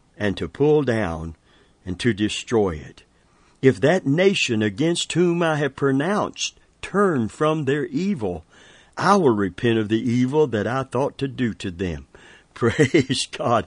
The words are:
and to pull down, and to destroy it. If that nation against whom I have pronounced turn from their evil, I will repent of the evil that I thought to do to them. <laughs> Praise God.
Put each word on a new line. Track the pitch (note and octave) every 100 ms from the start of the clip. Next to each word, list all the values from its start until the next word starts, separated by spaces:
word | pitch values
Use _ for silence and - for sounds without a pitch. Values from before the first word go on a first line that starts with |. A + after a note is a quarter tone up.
| _ -
and | G#2 F2+
to | E2+
pull | - D3 D3+
down, | B2+ A2+ F#2+ E2 E2 D#2+ _ _ _ _
and | F#2 F2+
to | B2
destroy | G2 G#2+ - - A#2 G2 D#2
it. | C2 - _ _ _ _ _ _
If | C3+ G2
that | C3+ F#3 C#3
nation | D#3 G3 G3 - G#2+
against | G#2+ G2 D#3+ E3+ -
whom | D#3 F3+ E3+
I | E3 D3+
have | D3 -
pronounced | C#3 C3+ D#3 G3+ G2+ - - - _ _
turn | - F#3+ G3+ D3 G#2+
from | - D3+ D#3+
their | C3 D3 C#3+
evil, | C#3 F#3+ F3+ G2+ E2+ - - - - _ -
I | D#3+ G3+
will | D3
repent | G#2+ G2 - A#2+ A2+
of | G#2+
the | A2+
evil | B2 A#2+ B2+ D3+ D3
that | A2 G2+
I | C3
thought | C3 B2 C#3 -
to | C3+
do | A#2+ A#2+
to | F2+ G2+
them. | E2+ F#2 D2+ C2+ - -
<laughs> | - _
Praise | - A#2+ - C#3 E3+ B2+ B2+ -
God. | - C3+ A#2